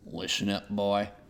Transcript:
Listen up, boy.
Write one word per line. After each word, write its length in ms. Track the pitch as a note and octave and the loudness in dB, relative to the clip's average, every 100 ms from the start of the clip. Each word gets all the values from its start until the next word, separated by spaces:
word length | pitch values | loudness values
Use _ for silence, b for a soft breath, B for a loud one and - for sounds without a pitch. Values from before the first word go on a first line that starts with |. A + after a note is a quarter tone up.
| - | -12
Listen 360 | E2 F#2 - G2+ | -8 -2 0 0
up, 200 | G2+ - | 0 -2
boy. 400 | G#2 G2+ G2+ G#2 - - | 0 4 4 2 -6 -20